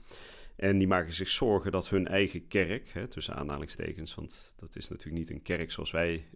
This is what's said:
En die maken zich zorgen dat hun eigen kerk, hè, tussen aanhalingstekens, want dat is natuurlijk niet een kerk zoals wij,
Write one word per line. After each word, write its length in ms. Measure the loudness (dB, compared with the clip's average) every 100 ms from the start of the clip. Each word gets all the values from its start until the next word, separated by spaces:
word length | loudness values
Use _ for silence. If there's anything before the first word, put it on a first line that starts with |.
| -18 -18 -16 -16 -16 0
En 220 | 4 6
die 100 | 8
maken 260 | 6 2
zich 160 | -2 0
zorgen 420 | 2 4 4 4
dat 180 | 0 2
hun 180 | 2 4
eigen 400 | 4 4 0 0
kerk, 420 | 2 2 0 -6
hè, 180 | -8 -8
tussen 280 | -8 -8 -6
aanhalingstekens, 800 | -4 -4 -6 -6 -6 -6 -10 -10
want 380 | -10 -12 -14 -16
dat 180 | -14 -10
is 140 | -10
natuurlijk 280 | -10 -6 -6
niet 120 | -4
een 120 | -8
kerk 300 | -4 -2 -2
zoals 200 | -6 -4
wij, 340 | 0 2 0 -6